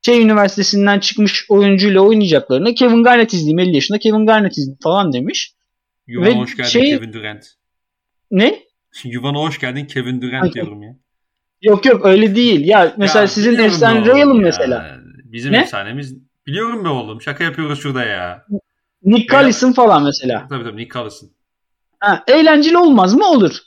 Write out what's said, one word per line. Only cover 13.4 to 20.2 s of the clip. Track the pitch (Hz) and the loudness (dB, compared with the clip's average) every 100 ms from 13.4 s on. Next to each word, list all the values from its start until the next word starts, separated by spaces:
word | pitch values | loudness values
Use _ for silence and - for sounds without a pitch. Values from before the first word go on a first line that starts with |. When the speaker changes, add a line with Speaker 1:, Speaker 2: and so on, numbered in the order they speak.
| 220 | 0
Speaker 2:
biliyorum | 233 220 | 2 0
Speaker 1:
efsane | 170 226 | 2 0
Speaker 2:
ne | 226 | 2
olduğunu | 214 277 | 2 4
Speaker 1:
Real'ın | 294 | 4
Speaker 2:
ya. | 247 | 4
Speaker 1:
mesela. | 180 - 127 120 80 64 - - | 2 -2 -4 -4 -8 -20 -20 -20
Speaker 2:
Bizim | 110 117 131 | -18 -12 -2
Speaker 1:
Ne? | 220 | -2
Speaker 2:
efsanemiz. | - 101 101 127 139 131 _ _ - | -2 -6 -10 -12 -14 -18 _ _ -12
Biliyorum | 165 240 233 | -8 -8 -8
be | 175 | -6
oğlum. | 131 107 110 | -6 -8 -12
Şaka | 147 139 | -12 -8
yapıyoruz | 170 139 151 143 | -8 -6 -8 -8
şurada | 143 131 | -8 -6
ya. | 117 98 87 90 _ 202 _ _ _ _ | -6 -6 -10 -12 _ -12 _ _ _ _
Speaker 1:
Nick | 185 233 233 | 0 0 2
Speaker 2:
Ya. | 269 | 2
Speaker 1:
Collison | 277 - 254 | 4 2 0
falan | 247 233 165 | 2 4 4
mesela. | 143 139 | 0 -4